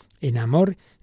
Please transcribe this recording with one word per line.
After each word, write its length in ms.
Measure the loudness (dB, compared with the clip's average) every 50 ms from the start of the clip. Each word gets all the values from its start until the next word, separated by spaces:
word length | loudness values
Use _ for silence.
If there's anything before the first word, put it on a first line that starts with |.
| _ -20 -14 _
en 160 | -6 -4 -4 -2
amor 400 | -2 0 2 2 2 0 -2 -6 _ _ _ _